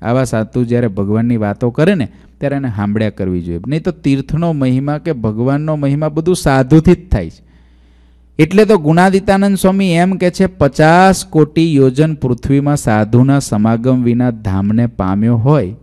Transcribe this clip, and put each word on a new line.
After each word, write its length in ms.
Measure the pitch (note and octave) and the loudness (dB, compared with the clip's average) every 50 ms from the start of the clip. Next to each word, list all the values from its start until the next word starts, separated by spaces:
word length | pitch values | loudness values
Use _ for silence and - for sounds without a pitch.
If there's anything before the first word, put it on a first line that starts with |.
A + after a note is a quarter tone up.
આવા 220 | - A2 B2 C3 B2+ | -6 -2 -2 -2 -2
સાધુ 400 | - A#2+ A2 A2 - - B2 B2 | -2 -2 -4 -4 -4 -4 -4 -2
જ્યારે 240 | A#2 A#2+ A#2+ A#2+ | -2 0 0 -2
ભગવાનની 500 | A2 F#2+ G2+ G2 G2+ G#2+ A2+ A#2 A#2+ A#2+ | -2 -2 -4 -2 -2 0 0 0 0 -2
વાતો 320 | A2 G#2+ G2+ G2+ - B2+ A#2+ | -2 -2 -4 -4 -4 -4 -4
કરે 260 | A#2+ D3 D#3 G#3 G#3 | -2 0 0 0 0
ને 120 | D#3+ G#2+ - - - - - _ - | 0 -2 -6 -10 -16 -20 -20 _ -8
ત્યારે 160 | D3 C#3 C#3 | -6 -4 -4
એને 140 | C#3 C3+ B2 | -4 -4 -6
સાંભળ્યા 400 | G2 G#2 G#2 G#2 G#2 A2 A2 G#2 | -4 -4 -2 -2 -2 -2 -2 -2
કરવી 320 | - - G2 F#2 F2+ F2+ | -4 -4 -4 -4 -4 -4
જોઈએ. 180 | E2+ F2 E2+ E2+ F#2+ | -4 -6 -8 -8 -6
નહીં 160 | B2 D3+ E3 D#3 | -6 -6 -4 -4
તો 80 | F#3 | -4
તીર્થનો 640 | - - - C#3+ C#3 C3+ C#3 - D3+ D#3 E3+ E3+ D#3+ | -6 -4 -2 -2 -2 -2 -2 -4 -4 -2 -2 -2 -2
મહિમા 440 | C#3 C3 B2+ B2+ C3 C#3 D3 D3+ | 0 0 0 0 0 -2 -4 -4
કે 140 | D3 - E3+ | -4 -4 -6
ભગવાનનો 640 | D3+ A#2+ A2 A2 G#2 A2+ B2 C3+ C#3+ D3 D3+ D#3 D3+ | -6 -4 -4 -4 -2 -2 -2 0 0 -2 -2 -4 -4
મહિમા 340 | D3+ C#3+ C#3 C#3 D3 D#3 D3 | -2 -2 -2 -2 -2 -2 -2
બધું 260 | D3 D#3+ D#3+ F3+ F3+ | -2 -2 0 0 0
સાધુથી 580 | - - D#3 C3+ C3+ C3 B2+ D#3 D#3+ D#3 F3+ F3 | 0 0 0 2 2 2 4 4 4 6 4 2
જ 160 | - - - | 2 0 -4
થાય 200 | - G#2 E2+ E2 | -4 -4 -4 -6
છે. 140 | - - _ _ _ - _ _ _ _ _ _ _ _ _ _ _ _ _ _ _ - | -12 -18 _ _ _ -20 _ _ _ _ _ _ _ _ _ _ _ _ _ _ _ 0
એટલે 260 | D#3 D#3+ F#3+ G3+ A3 | 0 2 4 4 4
તો 120 | G3 G#3+ | 4 4
ગુણાદિતાનંદ 800 | F3+ D3 D3 D#3+ F3 F#3 G3 F#3 G3 G3 G3+ G3 G3 G3 G3+ G3 | 2 2 2 2 4 4 4 2 2 0 0 0 2 2 0 0
સ્વામી 340 | F3+ - F#3+ F#3+ G3 G3 F#3 | 2 2 2 2 2 0 0
એમ 200 | E3 E3+ F3+ F#3+ | 2 2 2 0
કે 200 | F#3+ - F3+ F3+ | 0 0 -2 -2
છે, 140 | - - F#3+ | 0 0 -2
"પચાસ 800 | F3+ - - D3 C3+ - - D3+ D#3+ E3+ F3+ F#3+ F#3+ F#3 - - | -2 0 0 -2 0 2 2 4 4 6 6 4 4 2 0 -2
કોટી 500 | - - D#3 D3+ D3 - D#3+ E3 E3+ D3 | -2 0 2 2 2 2 0 0 2 2
યોજન 400 | C3+ C3 C3 B2 C#3+ D#3 D#3+ D3+ | 2 2 2 2 2 0 0 -2
પૃથ્વીમાં 600 | C#3 C3 B2 B2 - - - C#3 C#3 C#3+ D3 D3 | -4 -4 -4 -4 -4 -2 -2 0 0 0 0 -2
સાધુના 640 | - - B2+ G#2+ G#2+ G#2+ G#2+ A#2 A#2+ C3 C#3 C#3 C#3 | -2 0 0 0 0 0 2 2 2 4 4 2 0
સમાગમ 640 | - - A2+ G#2 G#2+ A2+ A#2 A2+ A2+ C3 B2+ B2+ A#2+ | 0 -2 -2 0 0 0 0 0 0 0 0 0 0
વિના 260 | A#2+ A#2 B2 B2 B2 | 0 0 0 0 -2
ધામને 580 | A#2 A2 G#2+ G2 F#2+ G2 G2 G#2 G#2+ A#2 A#2+ | -4 -4 -4 -4 -2 -2 -2 0 0 0 -2
પામ્યો 500 | A#2+ - - F#2+ F#2 G2 G2+ A2 A#2+ A#2+ | -2 -4 -4 -4 -2 -2 0 0 0 0
હોય 380 | A2+ A2 C#3 D#3 C#3 F#2+ F2+ A2+ - | 0 2 2 0 0 0 -4 -8 -12